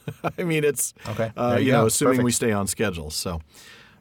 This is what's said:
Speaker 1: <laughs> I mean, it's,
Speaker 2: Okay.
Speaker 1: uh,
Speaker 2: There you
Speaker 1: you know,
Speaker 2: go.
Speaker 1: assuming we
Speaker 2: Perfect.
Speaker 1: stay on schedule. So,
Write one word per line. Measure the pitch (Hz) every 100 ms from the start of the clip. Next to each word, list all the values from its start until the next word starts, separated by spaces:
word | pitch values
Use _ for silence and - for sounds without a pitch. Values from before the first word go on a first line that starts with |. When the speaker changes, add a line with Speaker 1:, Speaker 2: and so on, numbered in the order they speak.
| -
Speaker 1:
<laughs> | - - -
I |
mean, | 175 156
it's, | 147 131 - - 117
Speaker 2:
Okay. | 107 113 123
Speaker 1:
uh, | 120
Speaker 2:
There | 120
you | 131
Speaker 1:
you |
know, | 120
Speaker 2:
go. | 110
Speaker 1:
assuming | - 139 127
we |
Speaker 2:
Perfect. | 123 -
Speaker 1:
stay | 120
on | 101 98
schedule. | - 107 85 76
So, | - 95 82 - - - - - _